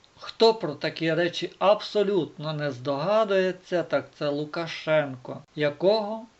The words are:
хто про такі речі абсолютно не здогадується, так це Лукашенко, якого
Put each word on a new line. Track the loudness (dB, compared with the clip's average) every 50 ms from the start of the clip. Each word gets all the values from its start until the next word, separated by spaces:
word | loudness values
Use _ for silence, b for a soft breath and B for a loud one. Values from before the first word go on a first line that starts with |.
| _ _ _ -18
хто | -18 -16 2 4 6 6 6
про | 4 -2 -6 -6
такі | -4 -6 -6 -4 -2 0 0 2
речі | 2 0 0 -2 -4 -8 -8 -4 2
абсолютно | 4 4 4 4 0 -2 0 0 2 2 2 0 -2 -2 -6 -10 -8 -8 -6
не | -4 -4 -6
здогадується, | -6 -6 -4 -4 -2 -2 0 0 2 2 2 2 2 2 2 2 -2 -4 -6 -4 -2 -2 0
так | 0 -2 -2 -2 -4 -8 -6
це | -4 -2
Лукашенко, | -2 -2 -4 -4 -6 -6 -6 -6 -8 -6 -2 2 2 2 2 0 -6 -10 -12 -12 -14 -14 -14 _ _
якого | -2 0 0 0 2 2 2 4 2 0 -4 -8 -10 -12 -16 _